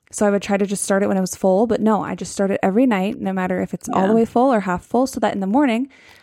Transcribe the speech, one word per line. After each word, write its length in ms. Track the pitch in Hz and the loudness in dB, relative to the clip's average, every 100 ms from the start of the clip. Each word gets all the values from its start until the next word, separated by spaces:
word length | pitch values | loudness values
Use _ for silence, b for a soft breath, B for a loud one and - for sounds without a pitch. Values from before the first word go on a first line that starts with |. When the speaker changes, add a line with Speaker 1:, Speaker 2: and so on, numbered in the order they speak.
| _ | _
Speaker 1:
So 160 | - 208 | -2 0
I 20 | |
would 140 | 202 | 0
try 140 | - 196 | 0 -2
to 80 | 196 | 0
just 160 | 196 | -4
start 180 | - 196 | -2 0
it 60 | 208 | 2
when 100 | 190 | 0
it 40 | |
was 140 | 185 - | -2 0
full. 300 | 190 185 226 | 2 2 2
But 160 | 208 | 2
no, 220 | 214 202 | 2 0
I 100 | - | -2
just 200 | 185 190 | -8 -8
start 180 | - 196 | -4 -2
it 80 | 196 | 0
every 240 | 196 196 262 | 0 2 2
night, 340 | 196 190 - | 2 -2 -4
no 140 | 196 | -4
matter 260 | 190 185 185 | -4 -2 -2
if 120 | 190 | -4
it's 160 | 190 - | -8 -4
all 120 | 185 | 0
the 60 | 190 | 2
Speaker 2:
Yeah. 40 | |
Speaker 1:
way 120 | 226 226 | 2 2
full 280 | 233 269 | 2 2
or 60 | 226 | 2
half 240 | 190 180 - | 0 -4 -2
full, 220 | 233 262 | 0 0
so 120 | - | -2
that 120 | 208 | -4
in 60 | 202 | -2
the 80 | 190 | 0
morning, 400 | 240 285 226 277 B B B | 2 2 0 -4 B B B